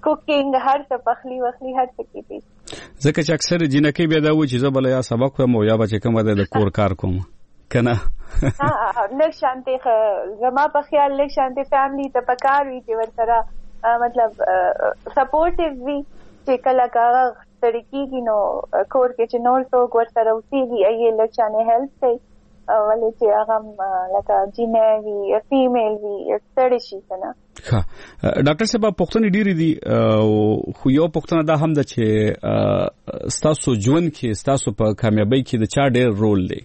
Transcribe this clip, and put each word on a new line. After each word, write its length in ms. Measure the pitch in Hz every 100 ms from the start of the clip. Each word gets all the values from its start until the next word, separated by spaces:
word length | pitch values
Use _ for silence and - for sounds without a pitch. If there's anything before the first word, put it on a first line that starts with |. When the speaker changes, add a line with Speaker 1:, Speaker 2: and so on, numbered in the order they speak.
Speaker 1:
کوکینګ، 480 | 302 302 - 294 277 262
هر 220 | 254 277
څه، 140 | 285 247 226
پخلی 340 | 240 262 254
وخلی، 320 | 247 247 262
هر 140 | 262 254
څه 160 | - 233
کېدی. 240 | - - - - _ - - - -
Speaker 2:
ځکه 220 | 139 156
چې 100 | 156
اکثر 260 | 156 - 175
جینکۍ 480 | 160 135 151 143 165
بیا 100 | 160
دا 140 | 151 156
وایي 120 | 151
چې 80 | 123
زه 140 | 139
به 100 | 131
له 100 | 131
یا 100 | 131
سبق 400 | 127 117 135 -
وایم 160 | 127 120
او 80 |
یا 120 | 107 110
به 100 | 110
چې 120 | 104
کومه 200 | 117 113
ده 120 | 110
د 100 | 101
کور 260 | 98 - 101
کار 240 | - 101
کوم، 240 | 95 92 92 95 - - - -
که 100 | 127
نه؟ 140 | 120
Speaker 1:
ها، 760 | 117 - - - - 135 - 285
ها، 360 | - 220 220 202
لږ 260 | 262 311 311
شانتې 360 | 285 262 262 254
ښه، 120 | 254 220 220 196 170 208
زما 260 | 247 254 302
په 140 | 294
خیال 300 | 285 302 277 277
لږ 140 | 285 294
شانتې 260 | 269 254 269
فیملي 380 | 277 269 277 277
ته 120 | 254
پکار 460 | 247 247 269 277 277
وي 140 | 254
چې 100 | 240
ورسره، 460 | 226 226 - 226 233 220 - - -
آه، 140 | 226 233
مطلب، 320 | 240 240 226 220 -
آه، 440 | 185 180 - - - -
سپورټیو 680 | - 269 294 339 349 330 269 247
وي، 140 | 285 285 - - - -
چې 80 | 254
کله 220 | 262 254 247
که 140 | 240
هغه 240 | 240 247 254
ستړي 520 | 226 - _ 240 233 233
کېږي، 300 | 277 277 262
نو، 140 | 233 214 196 - -
آه، 80 | 180
کور 260 | 196 269 247
کې 160 | 247 214
چې 120 | 247
نور 220 | 240 262
څوک 340 | 262 254 247 233
ورسره 340 | 233 - 220
اوسېږي، 460 | 220 - 277 254 233 190
یې 240 | 226 233 220
لږ 100 | 220 -
شانې 240 | 220 214 226
هیلپ 200 | 233 277 _
کوي. 180 | 262 240 _ - _ - -
آه، 140 | 214 214
ولې 220 | 220 220 -
چې 80 | 226 208
هغه 160 | 214 220
هم، 80 | 214 208
آه، 260 | 196 185 185
لکه 200 | 196 202 202
جینۍ 480 | 196 202 233 226 220 214
وي، 360 | 214 208 196 202 -
فیمیل 440 | 269 254 247 220
وي، 460 | 214 208 202 - 208
ستړي 400 | _ - 254 247
شي، 220 | - 196
که 140 | _
نه؟ 200 | 185 208 247 _ -
Speaker 2:
ښه. 240 | - 107 - - - -
آه، 180 | - -
ډاکټر 220 | 135 151
صاحب، 200 | 220 233
پوښتنې 440 | 214 190 170 220 220
ډېرې 200 | 190 202 170
دي، 240 | 160 - -
آه، 840 | 117 113 110 110 107 107 107 -
خو 180 | - 135
یوه 180 | 135 170
پوښتنه 360 | 160 - 165
دا 100 | 156
هم 180 | 156 156
ده 100 | 151
چې، 220 | 131 - 110 107 107 -
آه، 440 | - 107 104 95 - _ - - -
ستاسو 460 | - 202 151 -
ژوند 340 | 117 101 156 170
کې، 240 | 147 123
ستاسو 400 | 104 - 135 -
په 120 | 104
کامیابۍ 580 | 107 104 113 107 104 131
کې 140 | 127 120
د 60 |
چا 240 | 110 - 139
ډېر 320 | 120 127 101
رول 260 | 110 101 90
دی؟ 140 | 87